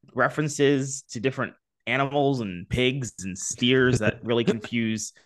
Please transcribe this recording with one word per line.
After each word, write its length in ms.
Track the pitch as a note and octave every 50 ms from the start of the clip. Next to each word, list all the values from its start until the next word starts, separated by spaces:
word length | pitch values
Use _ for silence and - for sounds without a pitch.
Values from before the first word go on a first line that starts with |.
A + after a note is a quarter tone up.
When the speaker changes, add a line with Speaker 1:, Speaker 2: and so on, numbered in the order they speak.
| - - _
Speaker 1:
references 880 | B2 B2 C#3 C#3 D3+ D3+ D3 D3 - C#3+ C#3 C#3+ C3+ C3+ C3+ C3+ - - _
to 80 | - A#2+
different 340 | G#2 C3 B2 C3 A#2+ E2 - _ _ _ _ _ _ A2+
animals 520 | A#2+ C3+ C#3 C3+ C#3+ D3 C#3 C#3 C#3 B2
and 260 | A2+ G2 F2+ F2 G2+ -
pigs 440 | - B2 B2+ B2+ C3 C#3+ B2 G#2+ - -
and 160 | F#2 F#2+ F#2 -
steers 640 | - - - - B2 A#2+ C3 C3 B2+ B2+ B2 A#2+
that 240 | G#2+ G2+ - - -
really 180 | A2 A#2+ A#2+ A#2
Speaker 2:
<laughs> 100 | - -
Speaker 1:
confuse 580 | A2 - - A#2+ A#2 A2+ A2 A2 G#2+ - - - _ _